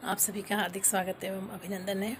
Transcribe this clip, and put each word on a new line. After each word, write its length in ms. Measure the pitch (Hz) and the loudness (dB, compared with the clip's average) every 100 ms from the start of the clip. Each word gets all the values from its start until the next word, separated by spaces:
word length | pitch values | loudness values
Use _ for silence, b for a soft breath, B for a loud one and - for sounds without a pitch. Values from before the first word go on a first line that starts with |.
आप 140 | - 185 | 0 2
सभी 240 | - 202 | 2 0
का 140 | 196 202 | 0 2
हार्दिक 300 | 180 185 196 | 2 2 4
स्वागत 380 | 196 185 185 | 4 2 -2
एवं 260 | 185 190 190 | -4 -4 -6
अभिनंदन 540 | 202 185 196 185 196 | -8 -6 -4 -2 0
है। 140 | 202 262 | 0 -4